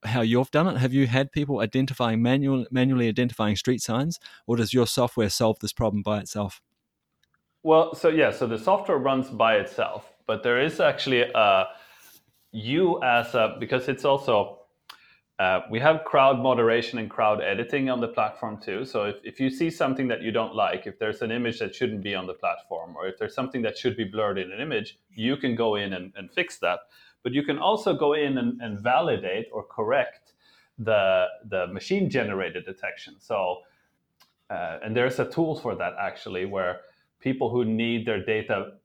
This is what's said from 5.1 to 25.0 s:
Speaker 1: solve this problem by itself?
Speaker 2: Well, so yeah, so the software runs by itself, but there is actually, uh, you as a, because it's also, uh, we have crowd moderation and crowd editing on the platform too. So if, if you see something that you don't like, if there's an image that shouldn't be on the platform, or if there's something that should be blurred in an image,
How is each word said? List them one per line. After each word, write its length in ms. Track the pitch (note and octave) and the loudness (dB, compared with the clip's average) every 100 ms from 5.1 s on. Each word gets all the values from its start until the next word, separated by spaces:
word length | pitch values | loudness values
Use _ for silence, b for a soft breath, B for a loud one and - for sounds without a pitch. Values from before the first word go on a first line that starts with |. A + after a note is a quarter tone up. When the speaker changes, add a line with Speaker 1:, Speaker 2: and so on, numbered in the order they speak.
| - G#2+ | 2 0
Speaker 1:
solve 280 | - A2+ A2 | 2 2 2
this 120 | G#2+ | -4
problem 300 | - A2+ G#2 | -2 0 0
by 160 | G2+ G#2 | -2 -2
itself? 420 | G2 G#2+ G2+ - _ _ _ _ _ _ _ _ _ _ | -4 -6 -6 -8 _ _ _ _ _ _ _ _ _ _
Speaker 2:
Well, 320 | D#3+ D#3+ E3 | 4 6 4
so 140 | D#3+ E3+ | 2 2
yeah, 220 | D#3+ C3 | 4 2
so 160 | - A#2+ | 2 -2
the 120 | A2+ | -2
software 400 | - G3 - D#3+ | 2 0 2 0
runs 320 | C3 C3 C3 | 2 0 -2
by 260 | A2+ A2+ G#2+ | 2 4 4
itself, 560 | G2 - A2 G#2 - _ - | 0 -4 -4 -4 -14 _ -6
but 160 | A2 | -2
there 180 | B2 A#2+ | 0 2
is 180 | D3+ D#3 | 0 2
actually, 540 | D#3+ - - B2+ A#2+ | 2 2 2 2 2
uh, 320 | - G#2+ F#2+ F#2+ B B B B B _ _ _ | 4 6 6 4 B B B B B _ _ _
you 520 | A2+ G#2+ C#3+ F#3 E3 | -10 -2 2 2 2
as 320 | C3 A#2+ A#2 | 2 2 2
a, 220 | B2 A2 - | 2 2 0
because 300 | A#2 B2+ B2+ | -4 -4 -2
it's 160 | C3 | -2
also, 540 | D3 C#3 C#3 A2 G2 - - _ _ B B B _ _ | 2 2 4 2 2 -6 -20 _ _ B B B _ _
uh, 220 | F#2+ F#2 - | 2 2 0
we 100 | A2 | 2
have 240 | C#3+ D#3+ | 4 2
crowd 340 | - D3 C3+ C3 | 2 6 6 6
moderation 600 | B2+ B2 A#2 A#2 A#2 A#2+ | 2 4 4 4 0 -6
and 120 | G#2+ | -8
crowd 300 | - A2 G#2+ | 0 2 2
editing 500 | E2 G2+ A#2+ C#3+ C3+ | 0 -2 -2 -2 0
on 100 | B2 | -2
the 60 | A#2 | -2
platform 540 | A#2 G#2+ - A2+ G#2 | -2 -4 -4 -10 -10
too. 240 | - G2 | -8 -6
So 220 | C3 A#2 G#2 | -4 -2 -2
if, 100 | - | -4
if 160 | - - | -12 -2
you 100 | C3 | -2
see 200 | C3 E3 | 0 -4
something 360 | D#3+ D3 C3 C3 | 0 -2 0 -2
that 140 | A#2 | -2
you 80 | G#2+ | -2
don't 240 | A2 A2 | -2 -2
like, 320 | G#2+ G2+ F#2 - | 0 0 0 -8
if 120 | F#2+ | -6
there's 240 | G#2+ G#2 | -6 -4
an 100 | A#2 | -4
image 260 | A#2 A#2+ A2+ | -2 -2 -4
that 160 | G#2 | -6
shouldn't 280 | - B2 G#2+ | -2 -4 -2
be 120 | G2 | -4
on 120 | G2 F#2 | -6 -6
the 80 | |
platform, 600 | F2+ F2 E2+ - E2 E2 D#2 | -4 -4 -4 -8 -10 -10 -8
or 120 | F#2 | -8
if 100 | F#2+ | -6
there's 160 | G#2+ | -8
something 280 | - B2+ C3 | -6 -6 -2
that 140 | A2+ G#2 | -4 -2
should 200 | C3 G#2 | -4 -2
be 80 | |
blurred 340 | G#2 G#2+ G#2+ G2 | -6 -2 -2 -2
in 140 | F2+ | -6
an 80 | G2 | -8
image, 380 | D3 A#2+ A2+ - | -6 -6 -6 -16